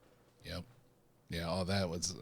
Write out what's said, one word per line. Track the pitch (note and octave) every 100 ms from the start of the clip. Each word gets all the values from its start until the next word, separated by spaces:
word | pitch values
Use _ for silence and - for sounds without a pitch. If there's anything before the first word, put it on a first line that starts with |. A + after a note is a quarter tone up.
| - - - - -
Yep. | E2+ - - - _ _ - _
Yeah, | E2 E2+
all | F2 F2+
that | G2 F#2
was, | E2+ E2+ -